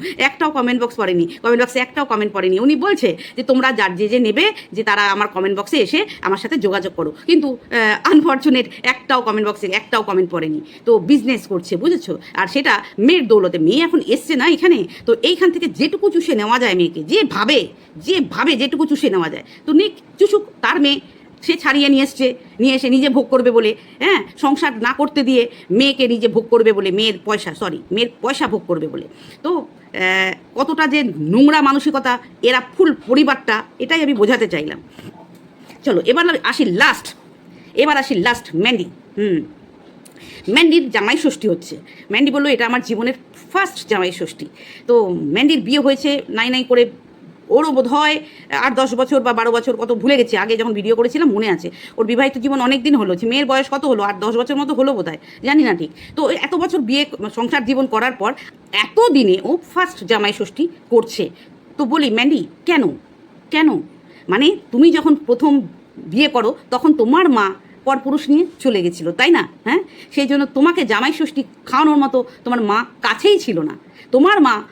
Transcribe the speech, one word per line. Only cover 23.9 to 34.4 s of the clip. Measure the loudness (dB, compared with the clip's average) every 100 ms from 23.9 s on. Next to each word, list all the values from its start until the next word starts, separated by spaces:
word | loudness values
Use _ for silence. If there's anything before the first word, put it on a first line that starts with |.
| -4
হ্যাঁ, | 0 0 -2 -4
সংসার | -2 0 -2 -2
না | -4
করতে | -2 -2 -2
দিয়ে | 0 2 0 -4 -4
মেয়েকে | 0 2 2 0
নিজে | 0 0
ভোগ | -2 0
করবে | 2 4
বলে, | 2 0
মেয়ের | 0 -2 -4 -4
পয়সা, | -6 -6
সরি, | -8 -8 -8 -6
মেয়ের | -4 -4 -4
পয়সা | -6 -2 -2
ভোগ | -4 -4
করবে | -6 -6
বলে। | -10 -14 -20 -20 -10
তো, | -4 -4
আহ, | -6 -20 -14 -4 -2 0 -2 -6 -12 -6
কতটা | -4 -2 0
যে | 0
নোংরা | -2 -4 -2 4 4 4
মানসিকতা | 2 2 0 -2 -2 -4 -6 -2
এরা | 0 0 -2 0
ফুল | 2 2 0
পরিবারটা, | 2 2 0 -2 -4 -4 -10
এটাই | -4 -2
আমি | 0
বোঝাতে | 2 2 2